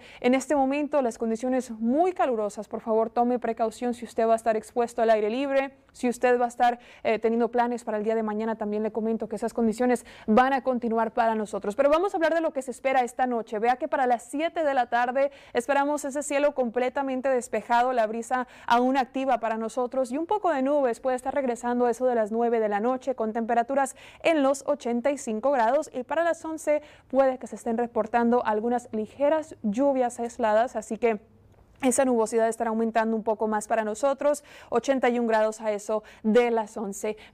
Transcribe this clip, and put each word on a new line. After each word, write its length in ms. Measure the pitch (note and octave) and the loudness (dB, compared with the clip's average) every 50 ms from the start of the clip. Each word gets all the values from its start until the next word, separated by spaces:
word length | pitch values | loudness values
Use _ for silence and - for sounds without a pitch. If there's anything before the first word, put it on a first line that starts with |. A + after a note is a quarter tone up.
| - - - - | -4 -12 -12 -2
en 120 | - B3 B3+ | 0 2 2
este 220 | C4 B3+ - D4+ | 2 2 0 2
momento 480 | C#4 C4+ C4 C#4 D4 D4 C#4 D#4 C#4+ B3+ | 2 2 2 0 -2 -2 0 0 0 0
las 160 | A3+ A3 - | 0 -4 -4
condiciones 500 | A#3 A3+ A3+ A3 B3+ B3+ B3+ B3+ B3 - | -4 -4 -4 -2 -2 -2 -2 -2 -2 -4
muy 440 | A3+ A3 A3+ A#3 C4 D#4 F4+ F#4+ F4+ | -8 -4 -2 0 2 2 2 2 2
calurosas. 540 | F#4 F4 C#4 A#3 G#3+ G#3 G3+ - - - | 0 0 0 0 -2 -2 -4 -6 -10 -10
Por 140 | - - A3 | -10 -10 -8
favor, 300 | - A#3 A3 A3 A3+ A3+ | -4 0 0 2 0 0
tome 260 | A3+ B3 A#3+ B3 B3 | 0 0 2 2 0
precaución 560 | A#3+ - A3+ A3+ A#3+ A3+ A3 - - B3 B3 A#3 | 0 -2 -4 -2 -2 -4 -4 -4 -4 -4 -4 -4
si 120 | A#3+ A3+ | -6 -10
usted 220 | - - - A3+ | -8 -2 0 2
va 60 | A3+ A3+ | 2 2
a 40 | |
estar 200 | A3+ - A3+ A3 | 2 2 0 -2
expuesto 460 | G#3+ - - - A#3+ A#3 A#3 - B3 A3+ | -2 -4 -4 -2 -2 -2 -2 0 0 2
al 80 | A3+ | 4
aire 180 | A3 G#3+ G#3+ G#3 | 4 4 2 0
libre, 480 | A3+ C4 C#4+ C4+ C4+ C4+ C4+ C4+ - _ _ _ | 0 -2 -2 0 0 0 0 -2 -8 _ _ _
si 180 | _ - B3+ B3 | _ -2 -2 -2
usted 300 | A#3 - - B3 B3 B3 | 0 2 2 2 4 2
va 60 | B3 | 2
a 20 | |
estar, 320 | A#3 - - B3 A#3+ B3 - - - - - - | -2 0 2 2 2 2 -2 -8 -20 -20 -4 -2
eh, 160 | A3+ A3 A3 | -2 0 0
teniendo 320 | - A3+ A3+ A#3+ A#3 A3 | 0 0 0 0 0 0
planes 320 | A#3+ A#3+ A#3 A#3+ A#3+ A3+ - | 0 0 0 0 -2 -6 -6
para 140 | A#3 A3 | -6 -4
el 60 | G#3+ G#3 | -2 -2
día 120 | A3 A3 | -2 -2
de 80 | A3+ A3 | 0 -2
mañana. 320 | G#3+ G#3 G#3 A3 A3+ A3 | -2 -4 -4 -4 -4 -4
También 260 | A3 G#3+ G#3 G#3 G#3+ | -4 -4 -4 -2 -2
le 100 | G#3+ G#3+ | -4 -4
comento 360 | G#3+ A#3 G#3+ A3+ A3+ A3 A3 - | -4 -4 -2 -2 -2 -4 -4 -8
que 60 | A3 | -6
esas 180 | G3+ A#3 G#3+ - | -6 -6 -4 -2
condiciones 520 | A#3+ A#3 A3 G#3+ A#3 B3 B3 B3 - - - - - - | 0 0 0 0 0 0 0 0 0 -4 -10 -20 -10 -2
van 280 | A3 G#3+ B3 B3+ C4 C#4 | 4 4 4 6 4 2
a 100 | C4 - | 0 0
continuar 480 | C4 B3+ A#3 A#3+ A3+ A3+ A3+ A3+ A3 | -2 -2 -2 -2 -2 0 0 0 0
para 240 | - B3 A3+ A3+ A3 | 0 0 0 2 0
nosotros. 400 | A3 G#3 - A3 G3 - G#3 G3+ | -2 -4 -4 -6 -6 -6 -4 0
Pero 140 | C#4 C4+ C#4+ | 2 4 4
vamos 240 | D4+ E4 F#4+ G4+ - | 4 4 2 0 0
a 40 | |
hablar 160 | E4+ E4 D#4 D#4+ | 0 0 2 2
de 80 | E4 | 0
lo 120 | D#4+ D4+ - | 0 -2 -2
que 100 | C4 C4 | -4 -6
se 80 | B3+ | -8
espera 300 | A#3 - - C4+ C4 B3+ | -10 -4 -2 0 2 2
esta 260 | B3 A#3+ - - B3+ | 0 0 -2 -2 -2
noche. 320 | B3 A#3+ A3+ G#3+ - A3+ G#3 | 0 0 -2 -4 -4 -4 0
Vea 160 | A3+ A#3+ B3+ | 0 0 0
que 140 | B3 D#4+ C#4+ | 0 -2 -2
para 180 | D#4+ C#4 B3+ | 0 0 2
las 160 | B3 B3 A3+ - | 2 2 0 -2
siete 400 | - - C#4 D#4+ E4+ E4 F4 D#4 | -6 -4 -4 -4 -2 -2 -2 0
de 100 | C#4+ C4+ | 0 2
la 160 | B3+ A#3+ - | 0 0 0
tarde 420 | A#3 A#3+ B3 B3 B3 C4+ C#4 C#4 - - - - - | 0 0 0 0 2 0 0 0 -2 -10 -16 -6 -4
esperamos 380 | B3 A#3 - C#4 C#4 C#4 C#4+ D4 C#4+ - | -4 -2 0 0 2 2 0 -2 -2 -4
ese 180 | C#4 B3+ D4 C#4 | -6 -6 -6 -4
cielo 300 | - C#4+ C#4 C#4+ D4 C#4+ | -2 0 2 2 2 0
completamente 720 | C4 B3+ A3+ G#3 B3 B3 C4 - C#4+ C4+ C4+ B3+ C4 B3+ | 0 -2 -2 -2 -2 -2 -2 -2 -4 -4 -4 -4 -2 -2
despejado, 640 | C#4 C4 B3 A#3 - - G#3+ G#3+ - A#3+ A#3+ B3 C4 | 0 -2 -2 -2 -4 -6 -6 -2 0 2 2 2 2
la 160 | B3+ A#3 A3 | 2 0 0
brisa 400 | G#3+ A3+ A#3 A3+ - B3+ B3+ B3 - - - - | 0 -2 -6 -6 -4 -4 -4 -4 -6 -12 -14 0
aún 300 | - A#3+ A#3+ B3 B3+ C4 | 2 2 4 4 4 2
activa 440 | C4+ A#3+ B3+ - C4 C4+ C4 B3 G#3+ | 0 0 -2 -2 -2 0 0 0 0
para 180 | A3+ A3 A3+ | 0 -2 -2
nosotros 520 | A3 A3+ A3 - C4 B3 A#3+ B3+ C4 C4 A3+ | -4 -4 -4 -4 -4 -4 -2 -2 -2 -2 -2
y 60 | B3 | -2
un 80 | D4+ E4+ | -4 -2
poco 280 | - G#4+ G#4 F#4+ F4 D4+ | -2 -2 0 2 0 0
de 80 | C4+ | 2
nubes 400 | C4 C#4 D4 D4 C4+ A#3+ A3+ - | 2 2 2 2 2 2 0 -2
puede 160 | - C4 B3+ | -2 -2 -2
estar 160 | B3 C4 C4+ C4 | -2 -4 -4 -4
regresando 560 | C#4+ C4+ A#3+ A#3 A3+ A#3+ A#3+ B3 B3 B3 A#3+ | -2 -2 -2 -4 -4 -4 -2 0 2 2 2
eso 160 | A3+ - B3+ | 2 2 0
de 100 | B3+ A#3+ | 2 2
las 160 | A3+ G#3+ G3+ | 2 0 0
nueve 300 | A3 A#3 A#3+ A#3 A#3 A3+ | 0 0 0 2 2 2
de 80 | A3 G#3 | 0 0
la 100 | G#3 G3+ | 0 0
noche, 340 | A3 B3 C4 B3+ - C#4 B3+ | 0 -2 -2 -2 -4 -6 -4
con 200 | - A3 A3 G#3+ | -2 -4 -4 -2
temperaturas 640 | A#3+ A3+ A3 A#3 A#3 A#3 A#3+ C#4 C#4 C4+ - - - - - - - - | -4 -2 0 0 0 0 2 0 0 0 -2 -4 -12 -20 -20 -18 -2 0
en 180 | D#4+ E4 D4+ | 2 2 4
los 220 | C4+ C4+ C#4+ C4+ - | 2 2 0 0 -2
ochenta 440 | - D4 C#4+ - A#3 A#3+ A#3+ A#3+ C#4 | -4 -4 -4 -2 -4 -4 -2 0 -2
y 60 | D4 | -2
cinco 340 | C4 - A#3 A3 G#3+ A#3+ C#4 | -2 -6 -6 -6 -2 0 0
grados, 380 | C#4+ B3 A3 A3+ C4+ D#4 D4 - | 2 2 2 2 2 0 0 -4
y 120 | - B3+ B3 | -8 -10 -8
para 200 | - C#4+ D#4+ E4+ | -4 -2 0 0
las 220 | E4 D#4+ - - | 0 -2 -4 -6
once 360 | D#4+ D#4+ D#4 - D4+ D4+ D4 D4 - - - _ - | -8 -8 -4 -2 0 0 0 -2 -8 -18 -20 _ 0
puede 300 | B3+ C4 C4+ C4 B3+ B3+ | 2 2 2 2 0 -2
que 80 | B3 | -8
se 100 | - A3+ | -12 -14
estén 200 | G3+ - A#3+ A3+ | -8 -4 -4 -2
reportando 680 | A3+ A#3+ A#3 - A3 G#3 G#3+ - A#3 A#3 A#3 A#3+ B3 - | -2 -2 -2 -2 -4 -2 0 0 2 4 4 4 2 2
algunas 420 | A3 G#3+ G#3+ G#3+ A#3+ B3 A#3+ A#3+ - - | 0 -2 -2 0 -2 -2 -2 -4 -6 -6
ligeras 640 | G#3+ G#3+ - - - C#4 D4 D#4 D#4 D4+ - - - - | -8 -8 -8 -4 -2 0 2 2 0 -2 -6 -12 -6 -4
lluvias 580 | G#3+ G3 B3 C#4+ C#4 C4+ C4 B3 A#3+ A#3+ - | -2 0 2 2 2 2 2 0 -2 -2 -6
aisladas, 560 | A#3 A#3 - - A#3 G#3+ G#3+ A3 A#3 A#3+ - | -8 -8 -4 -2 0 2 4 4 2 2 -2
así 200 | A3 - - A3+ | -8 -6 -6 -4
que... 220 | - B3 A3+ A3 - - _ _ _ _ - - _ - _ _ _ C4+ | 0 0 0 0 -2 -6 _ _ _ _ -20 -20 _ -20 _ _ _ 0
Esa 220 | C4 A#3+ - C4+ | 2 4 4 4
nubosidad 420 | C4 B3 A3+ A3 - A#3+ A3+ A3+ | 4 2 2 0 0 2 2 2
estará 220 | A3+ A3+ - A#3 A3+ | 2 0 -2 -4 -2
aumentando 460 | A3 A3 A3+ A3+ A3+ A3+ A3 A3+ A3+ | 0 0 -2 0 0 0 0 0 -2
un 80 | A3 G#3 | -2 -2
poco 240 | A#3 G#3+ G#3 A3+ | -2 -2 -2 -2
más 200 | G#3+ G#3+ G#3+ - | -2 -2 -2 -2
para 160 | - A#3 A3 G#3+ | -2 -2 -2 0
nosotros. 600 | G#3 A3 - C#4+ C4+ C#4 - C#4+ D4 D4 - - - - - - - | -2 -4 -2 0 0 0 2 0 0 0 0 -4 -14 -20 -20 -10 -4
Ochenta 400 | - A#3 - C4+ C4+ B3+ B3+ B3 | -2 -2 0 0 0 2 2 2
y 80 | A#3+ | 2
un 80 | A#3+ A#3+ | 2 0
grados 360 | A3 A3 G#3+ G#3+ A3 A3 - | 2 2 2 2 0 -2 -4
a 100 | A3 A3 | -4 -4
eso 320 | G#3 G3+ - - A3 G#3+ G#3+ - - - | -4 -4 -4 -4 -4 -4 -4 -8 -16 -4
de 300 | - A3 G#3 B3 A#3+ A#3+ | 0 4 4 4 4 4
las 260 | A#3 A3+ G#3 G3+ - | 2 0 -2 -4 -8
once. 400 | G#3+ G3+ G3 G3 - - G#3+ G#3+ - - - | -8 -8 -8 -8 -6 -6 -6 -6 -8 -12 -4